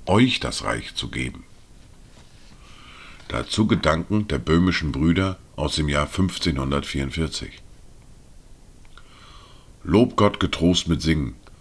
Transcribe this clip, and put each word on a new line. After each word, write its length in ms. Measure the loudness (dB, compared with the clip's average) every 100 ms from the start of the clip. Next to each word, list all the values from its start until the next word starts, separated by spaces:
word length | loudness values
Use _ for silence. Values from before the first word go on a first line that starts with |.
| 2
euch 360 | 4 4 2
das 240 | -4 -6 -4
Reich 280 | -4 -6
zu 140 | -8 -6
geben.“ 380 | -6 -6 -8 -16 -20 -20 -20 -20 -20 -20 -20 -20 -20 -20 -20 -20 -20 -20 -20 -20 -18 -8
Dazu 360 | -6 -4 0 2
Gedanken 640 | 2 2 0 0 -2 -2
der 120 | -2
böhmischen 520 | 2 4 4 2 -2
Brüder 480 | 0 2 2 0 -4 -12 -6
aus 200 | -4 -2
dem 120 | 0
Jahr 200 | 0 -2
fünfzehnhundertvierundvierzig. 1500 | 0 -2 0 -2 -2 0 -2 -2 -4 -4 -2 -4 -4 -12 -16 -20 -20 -20 -20 -20 -20 -20 -20 -20 -20 -20 -20 -20 -20 -20 -20 -20 -20 -20 -20 -20 -12
„Lob 340 | 2 4 4 4
Gott 240 | 2 2
getrost 480 | -2 2 2 4 2
mit 120 | 0
Singen, 340 | 2 0 0 -8 -18 -20